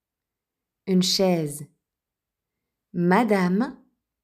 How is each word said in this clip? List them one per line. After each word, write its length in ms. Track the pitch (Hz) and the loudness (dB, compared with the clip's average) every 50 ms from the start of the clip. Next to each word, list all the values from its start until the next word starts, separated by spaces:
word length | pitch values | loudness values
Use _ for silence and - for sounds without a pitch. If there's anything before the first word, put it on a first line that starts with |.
| _ _ _ _ _ _ _ _ _ _ _ _ _ _ _ _ _ | _ _ _ _ _ _ _ _ _ _ _ _ _ _ _ _ _
Une 160 | 196 185 185 | 0 0 2
chaise. 640 | 180 - - - 190 185 180 165 156 143 143 - 147 - _ _ _ _ _ _ _ _ _ _ _ _ _ _ _ _ _ _ _ _ _ _ _ _ - | 2 0 0 0 0 0 0 0 -4 -6 -8 -12 -16 -18 _ _ _ _ _ _ _ _ _ _ _ _ _ _ _ _ _ _ _ _ _ _ _ _ -6
Madame, 840 | 175 175 175 202 226 247 208 208 190 180 180 185 202 254 285 - - _ _ _ _ _ _ _ _ | -2 0 2 2 2 2 2 0 0 0 0 0 0 -2 -4 -6 -12 _ _ _ _ _ _ _ _